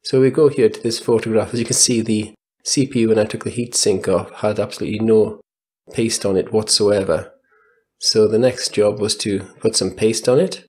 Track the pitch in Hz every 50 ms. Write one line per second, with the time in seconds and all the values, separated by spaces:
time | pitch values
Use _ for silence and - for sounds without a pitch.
0 | _ - - 131 135 131 131 - 156 139 - 135 117 107 - - - 117 110 -
1 | - - 120 110 - 113 110 110 104 104 - 120 113 - - - - - 123 113
2 | 110 113 110 107 107 - - _ _ _ _ _ _ - - 147 131 131 - 120
3 | 113 110 110 107 104 110 - 113 - 98 90 117 120 117 - - - 104 98 92
4 | - 98 92 87 90 - - - - 107 104 104 101 104 - - 104 - 107 104
5 | 110 113 110 110 104 95 - - _ _ _ _ _ _ _ _ _ - - -
6 | 113 113 - - - 101 95 92 - - - 107 107 - - - 107 101 101 98
7 | 95 90 80 78 - - - _ _ _ _ _ _ _ _ _ _ _ _ _
8 | - - - 113 107 104 110 110 123 127 123 - - - - - 104 104 101 104
9 | 101 - - - - 110 101 98 95 - - - - 110 110 - 98 92 - -
10 | 107 110 117 - - - 123 143 185 185 - - -